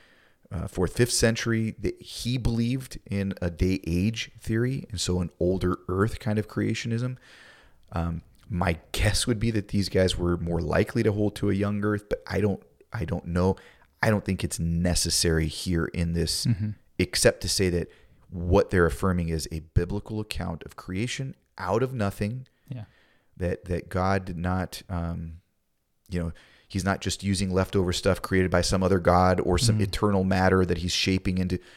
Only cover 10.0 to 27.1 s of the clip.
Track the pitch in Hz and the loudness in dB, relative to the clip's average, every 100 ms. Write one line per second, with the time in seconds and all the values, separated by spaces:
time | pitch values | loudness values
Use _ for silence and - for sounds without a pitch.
10 | 92 90 87 87 85 85 80 80 107 120 | 2 2 0 0 0 -2 2 2 2 2
11 | 110 101 104 - 101 98 101 104 104 104 | 2 2 0 0 0 2 0 0 0 -2
12 | - - - 95 101 95 - _ _ 110 | -2 -8 -4 0 0 -2 -8 _ _ -8
13 | 82 92 82 87 92 92 - - _ _ | -4 -4 -2 2 2 0 -8 -20 _ _
14 | 110 104 92 92 - - 82 82 87 85 | 0 2 0 -2 -2 -2 -2 2 2 2
15 | 85 - 85 80 78 - - 85 - - | 0 2 2 2 0 -2 -2 0 0 -2
16 | 85 85 80 - 127 104 107 104 _ - | -2 0 0 0 0 0 -2 -8 _ -4
17 | 92 - - - 92 - 92 85 - - | -2 2 2 2 -2 0 0 0 -4 -10
18 | - _ - 92 87 98 - 95 82 - | -20 _ -14 -6 2 4 4 4 4 2
19 | 98 90 82 80 71 80 78 - 87 101 | 0 0 0 -4 -4 -8 -10 -10 -6 -6
20 | - 107 107 - 87 82 - - - 92 | -6 -10 -8 -8 -8 -10 -12 -16 -10 -6
21 | 123 - 67 - _ - 92 104 131 131 | -6 -6 -10 -14 _ -10 -4 -2 -2 -2
22 | 98 - 104 127 131 _ - 123 104 _ | -4 -2 -6 -6 -12 _ -14 -14 -14 _
23 | _ _ _ - 87 - 87 87 - 92 | _ _ _ -6 -4 -4 -4 -6 -4 -2
24 | 92 98 95 85 90 92 87 - - 90 | 0 0 -2 -6 -2 -2 -4 -8 -8 -6
25 | 85 85 82 80 _ _ _ _ _ _ | -4 -6 -8 -12 _ _ _ _ _ _
26 | - 90 85 - - _ _ 98 92 98 | -8 -6 -4 -8 -18 _ _ -4 -2 -2
27 | 98 | -2